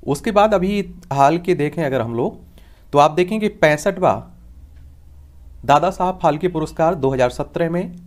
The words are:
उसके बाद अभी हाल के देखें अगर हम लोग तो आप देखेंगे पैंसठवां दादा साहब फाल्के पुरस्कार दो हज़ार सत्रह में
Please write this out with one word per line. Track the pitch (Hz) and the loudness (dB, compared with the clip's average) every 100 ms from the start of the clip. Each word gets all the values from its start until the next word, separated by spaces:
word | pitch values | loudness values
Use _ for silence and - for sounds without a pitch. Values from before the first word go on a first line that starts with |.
| - | -6
उसके | 156 226 | -4 0
बाद | 208 214 | 2 4
अभी | 196 185 202 190 - - | 2 0 -2 -6 -12 -6
हाल | 139 139 170 | 2 2 2
के | 180 | 0
देखें | 147 147 165 | -2 -2 -2
अगर | 143 127 | -2 -2
हम | 117 | -2
लोग | 117 175 - - - - - - | -2 -4 -6 -18 -20 -20 -20 -2
तो | 143 | 4
आप | 151 | 4
देखेंगे | 156 180 220 208 | 2 -2 -2 -4
पैंसठवां | - 156 151 202 180 165 104 - - - - - - - - - - - - - - | 0 2 2 -2 0 0 0 -6 -20 -20 -20 -20 -20 -20 -20 -20 -20 -20 -20 -20 -6
दादा | 120 143 175 | 2 2 2
साहब | 190 185 180 | 0 -4 0
फाल्के | 165 151 180 | -2 0 -2
पुरस्कार | 160 151 - 160 | -4 -6 -2 0
दो | 160 135 | 0 -2
हज़ार | 131 123 | 0 0
सत्रह | - 143 - 165 | -2 -8 -4 -4
में | 170 180 - | -4 -6 -12